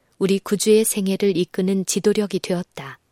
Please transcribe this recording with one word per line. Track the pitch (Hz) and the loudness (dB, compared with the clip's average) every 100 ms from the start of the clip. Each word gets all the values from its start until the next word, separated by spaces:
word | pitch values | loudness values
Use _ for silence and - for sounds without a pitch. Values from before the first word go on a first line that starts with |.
| _ _ | _ _
우리 | 190 196 | 0 0
구주의 | - 196 220 214 | -2 -2 4 4
생애를 | 220 214 190 190 202 170 | 4 -2 -2 0 0 0
이끄는 | 180 - 185 196 180 | -2 -2 0 0 -2
지도력이 | 196 208 208 202 185 | 0 2 0 -2 -4
되었다. | - 175 - - 135 131 _ | -4 -4 -6 -12 -16 -18 _